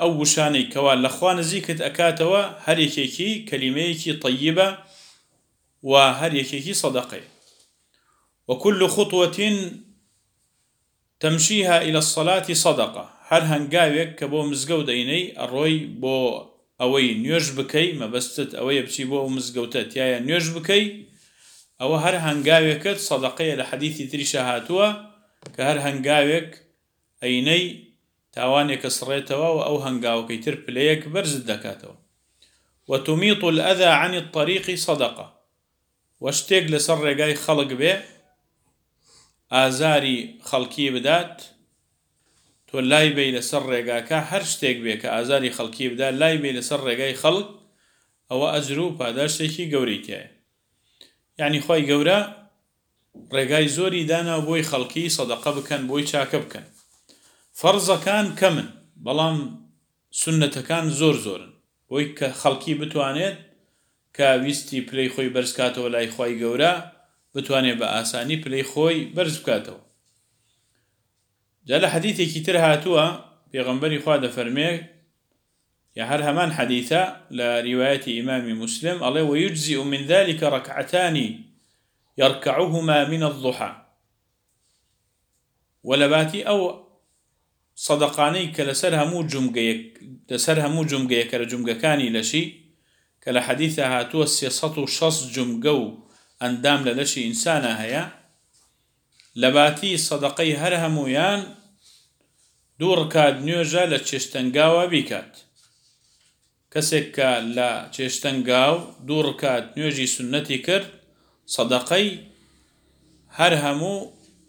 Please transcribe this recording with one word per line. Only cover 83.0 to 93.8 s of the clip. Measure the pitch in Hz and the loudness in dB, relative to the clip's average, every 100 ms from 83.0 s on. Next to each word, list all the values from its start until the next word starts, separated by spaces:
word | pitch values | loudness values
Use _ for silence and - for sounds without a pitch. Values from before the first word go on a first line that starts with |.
مِنَ | 143 160 | 2 0
الضُّحَى.» | 156 143 131 123 101 - _ _ _ _ _ _ _ _ _ _ _ _ _ _ _ _ _ _ _ _ | -2 -2 -4 -4 -6 -8 _ _ _ _ _ _ _ _ _ _ _ _ _ _ _ _ _ _ _ _
و | 113 | 0
لەباتی | 139 143 156 156 202 - | 4 6 4 2 -2 0
ئەو | 208 180 - - _ _ _ _ _ _ _ _ - | 0 0 -4 -16 _ _ _ _ _ _ _ _ -12
سەدەقانەی | - 147 147 - 147 175 175 | -2 2 2 2 2 2 -4
کە | 160 139 | -2 -2
لەسەر | 139 185 | 0 0
هەموو | 160 147 175 160 | 2 2 0 -2
جومگەیەک، | 139 127 120 113 113 - - 104 - _ | -2 0 0 0 0 -6 -18 -20 -20 _
لەسەر | 123 - 156 | -4 0 2
هەموو | 147 156 156 | 2 0 0
جومگەیەکە | 139 127 120 117 123 | 0 2 2 2 -2
لە | 117 | -4
جومگەکانی | 123 117 113 156 147 127 113 | -4 -4 0 0 2 2 0
لەشی، | 110 151 170 - _ _ _ _ _ _ | 0 -2 -4 -8 _ _ _ _ _ _
کە | - | -2
لە | 123 | -2
حەدیثە | 120 131 160 156 | 0 0 0 0